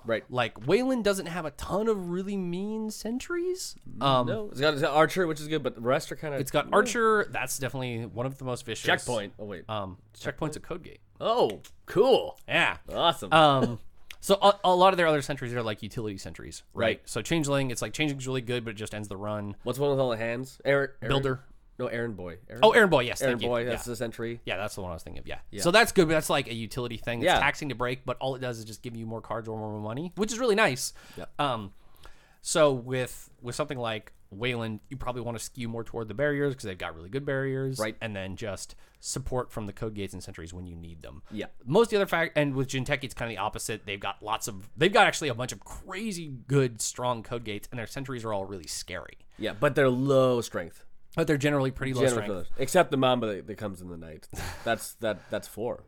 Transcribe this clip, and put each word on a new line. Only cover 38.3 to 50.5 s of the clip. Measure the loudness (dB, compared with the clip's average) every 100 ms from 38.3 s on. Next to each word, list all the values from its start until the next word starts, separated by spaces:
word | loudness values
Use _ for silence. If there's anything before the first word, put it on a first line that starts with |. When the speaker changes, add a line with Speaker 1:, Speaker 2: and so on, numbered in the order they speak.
| -8
Speaker 2:
just | -8 -8 -10 -16 -20 _
support | -8 -6 -4 -4 -4
from | -6
the | -8
code | -6 -6
gates | -6 -8
and | -8
sentries | -12 -12 -12
when | -12 -12
you | -12
need | -14 -14
them. | -16 -16 -12
Speaker 1:
Yeah. | -10 -8 -8
Speaker 2:
Most | 2 4 6
of |
the | 4
other | 2
fact, | 2 2 2
and | 2
with | 0 -2
Jinteki, | -2 0 -2
it's | -2
kinda | -6 -6
the | -2
opposite. | -4 -4 -6 -6 -6
They've | -8
got | -6 -8
lots | -4 -4 -4
of, | -8 -8 2
they've | 4
got | 8 6
actually | 4 -2
a |
bunch | -2 -6
of | -8
crazy | -12 -14 -10 -8 -6 -6 -8 -10 0
good, | 2 2 0
strong | -6 -2 0 -2
code | -4 -8
gates, | -6 -8 -8
and | -8
their | -8
sentries | -8 -6 -6
are | -4
all | -4
really | -4 -8 -8
scary. | -10 -8 -10 -10 -16 -18 -6
Speaker 1:
Yeah, | -6 2
but | 2
they're | 6 6
low | 4 4 6 6 4
strength. | 0